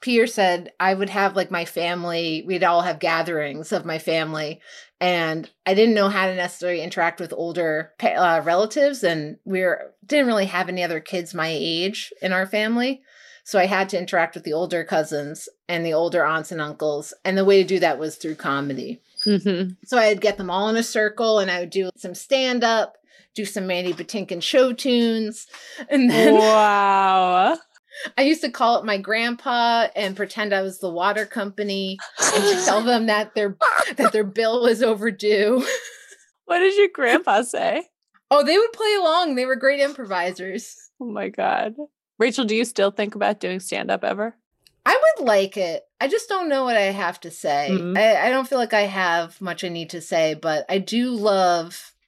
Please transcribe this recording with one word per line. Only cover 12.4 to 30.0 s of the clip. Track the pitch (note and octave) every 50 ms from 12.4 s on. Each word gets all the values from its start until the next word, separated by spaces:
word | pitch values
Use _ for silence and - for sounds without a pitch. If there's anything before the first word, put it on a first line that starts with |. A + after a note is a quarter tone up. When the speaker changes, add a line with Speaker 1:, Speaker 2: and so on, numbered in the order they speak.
| F#3+
Speaker 1:
family, | G3 - G#3 G#3+ A3 A#3 A#3+ A#3+ B3+ C4+ C4 _ _ - - - - - - _
so | - - G3+
I | F3+
had | F#3+ G3+ F#3 F#3+ F#3+
to | G3+ F#3
interact | F3+ F3+ - F3 E3 E3 -
with | E3+ -
the | - D3+
older | D#3+ F3+ F3 E3+ E3+ E3
cousins | E3 E3+ E3 D#3 D3+ D#3 D3 C#3+ C#3+ D3+ D#3+ - - _ _ _ _
and | F3 E3+ E3
the | E3 D#3+
older | D3+ E3 E3+ D#3+ F3 D#3
aunts | D3+ D#3 D#3+ D#3 -
and | F#3 E3
uncles, | D3+ D3 D3 - D#3 D3+ D3 C#3+ D3+ - - _ _
and | F#3+ F#3 F#3+
the | G3
way | F#3+ G3+ G3
to | F#3 F3+
do | F#3+ F3+
that | F3+ E3 D3 B2+
was | D#3 D#3 D3+ -
through | - D#3+ D#3
comedy. | - - E3 C#3 C#3 C#3+ C#3+ C3+ - - - A#3+ - _ _ _ - -
Speaker 2:
Mm-hmm. | - G#3 F#3+ G3 G3+ F#3+ E3+ F#3+ F#3 F#3 _ -
Speaker 1:
So | - - B3
I'd | A3 G#3+ G#3+ G3+
get | G#3 G#3+ G3 -
them | G3 F3+
all | F3 F#3+ G3+ G#3+
in | A3 A3+
a | A#3
circle, | - - A#3 G#3+ G#3 G#3 - A#3 A3+ A3 G#3+
and | G3 F#3+
I | F3+ F3+
would | F3+ E3+
do | - F#3+ F#3+ F#3 - -
some | - F#3+ F3+
stand-up, | - - - C4+ C4 C4 C4 B3 B3 A#3 A3+ A3+ A3+ G#3 G#3 - _ _ _ _ _ _ _ _
do | - G#3+
some | G3 - A3 F#3+ F#3
Mandy | F#3 F3 F3+ F3+ F3
Patinkin | - F3 - - G#3+ F#3+ F#3+ F#3+ F3 E3+
show | - - C4+ B3+ C4 B3
tunes, | A#3+ - C#4 B3 A#3+ A#3 A#3 A3+ A3+ A3 G#3+ A3+ - - _ - - - - - - C4+ -
and | - C#4 A#3+ B3
then | A#3 A3+ A3 A3 A3
Speaker 2:
Wow. | A3 A3 G#3+ A3 G#3+ G#3+ G#3 G3+ G3+ G3+ G3 G3 G3 G3 G3 F#3+ F#3+ F#3 F3+ F3+ F3+ F#3 A#3 D#4+ E4 - _ _ _ _ _ - - - - - -
Speaker 1:
I |
used | C#4 C#4 D#4+ D4+
to | - C#4+
call | A#3+ - B3 A#3 A#3+ G3+
up | -
my | A3 G#3 G3
grandpa | G3 G3 G#3+ A3 A3+ A#3+ A#3+ A#3 - C#4 A#3+ A#3+ A#3 A#3 A#3 A#3 A3+ - -
and | -